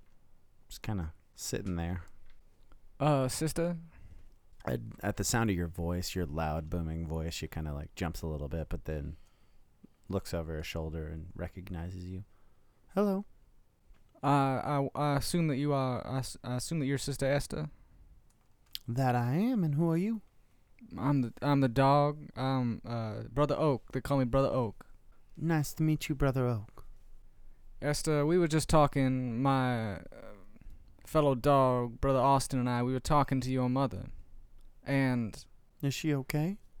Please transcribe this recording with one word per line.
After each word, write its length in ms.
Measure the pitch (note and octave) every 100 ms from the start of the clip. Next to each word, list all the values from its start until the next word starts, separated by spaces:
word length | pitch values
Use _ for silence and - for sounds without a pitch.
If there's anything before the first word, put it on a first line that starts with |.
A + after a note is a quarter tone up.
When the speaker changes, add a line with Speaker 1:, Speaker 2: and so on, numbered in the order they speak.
| - - - - - - -
Speaker 1:
Just 140 | -
kinda 320 | - G#2 D#2+ - -
sitting 440 | - - - G2 F2
there. 240 | E2+ F2+ - - - - - - - - - -
Speaker 2:
Uh, 300 | D3 C#3+ C3
sister? 480 | - D#3+ F3 E3+ E3 E3 - - - - - - - -
Speaker 1:
At, 140 | A#2+ A2 -
at 140 | G2 -
the 80 | G2+
sound 240 | A#2 A2+
of 60 | F2+
your 100 | E2+
voice, 480 | E2 E2+ F2 F2 F#2
your 100 | E2+
loud, 440 | D#2 D#2 D#2 D#2
booming 360 | E2+ D#2+ D#2+ E2
voice, 280 | D#2+ D#2+
she 120 | - D#2
kinda, 280 | - D#2
like, 200 | D2 D#2
jumps 280 | - F2 -
a 60 | E2
little 200 | D2+ C#2+
bit, 220 | E2+ D#2
but 160 | E2 -
then 320 | D#2 D2 D2+ - _ _ - - _ - _ -
looks 260 | F#2+ -
over 200 | F2 D#2+
her 100 | D#2
shoulder 440 | D#2 E2 D#2+ D#2+ D#2
and 200 | D#2+ F2 -
recognizes 720 | F2 - F2+ F2 E2+ F#2 F2+
you. 140 | F#2 G#2 - - - - _ -
"Hello." 320 | F#3+ G#3 F#3+ - - - - _ _ - - - -
Speaker 2:
Uh, 640 | C#3 C#3+ C3+ C3 - D3 C#3
I, 20 | -
I 220 | D3 C#3
assume 300 | - F3 D#3+
that 80 | C3
you 160 | D3
are, 340 | C#3 C3 A#2+ -
I 120 | C3
s-, 180 | B2 -
I 140 | - B2+
assume 240 | - E3
that 60 | C3+
you're 120 | C#3
Sister 280 | - C3+ C3+
Esther? 440 | C#3 - - D3+ - - - - - - _ _ _ _ - -
Speaker 1:
That 260 | A#2 C3
I 200 | B2 A#2+
am, 320 | D3 A#3 B3 D#3+
and 100 | C#3+
who 160 | E3+
are 60 | E3
you? 240 | G3+ A3 - _ _ _ _ - - -
Speaker 2:
I'm 240 | - C#3+
the, 120 | A#2+ -
I'm 180 | C#3+ C#3+
the 80 | C3
dog. 640 | A#2 C3+ C#3+ C#3+ D3 D3 -
I'm, 440 | C3 C3 A#2+ - -
uh, 360 | A#2 A2 G#2+ A#2
Brother 280 | B2 D3 C#3+
Oak. 340 | D#3 B2 -
They 80 | C3
call 200 | - C#3
me 40 |
Brother 240 | B2+ C3+ C3+
Oak. 380 | B2+ A2+ - - - - - - -
Speaker 1:
Nice 380 | D#3 D#3+ C#3+
to 100 | -
meet 240 | D#3 D3+ -
you, 80 | C#3
Brother 320 | C#3+ C3 B2
Oak. 380 | A2+ G#2 - - - - - - - - - - -
Speaker 2:
Esther, 440 | C#3 D3 D#3+ D3+ D3
we 120 | F3+
were 100 | E3+
just 220 | D#3 -
talking, 720 | D#3+ C#3+ C#3+ C3 C3 B2+ A#2
my, 540 | C#3 C3+ B2+ A#2+ A2 G2
uh, 40 | - - G#2 G2+ - - - - - - -
fellow 300 | D#3+ D3 C3
dog, 640 | C#3+ C#3 C3 B2 A#2+ A#2
Brother 180 | C#3 C3
Austin 400 | C3 C#3 - C3
and 100 | B2
I, 120 | A#2+
we 100 | B2
were 60 | C3
talking 400 | - D3 C3+ C3+
to 100 | B2
your 180 | C3 B2+
mother. 380 | B2+ C3+ F#2+ - - - - - - - -
And 600 | - C#3 C3+ B2 A2 - - - - - C#3
Speaker 1:
Is 80 |
she 200 | - D#3
okay? 440 | C#3 C3 D3+ D#3+ G#3 - -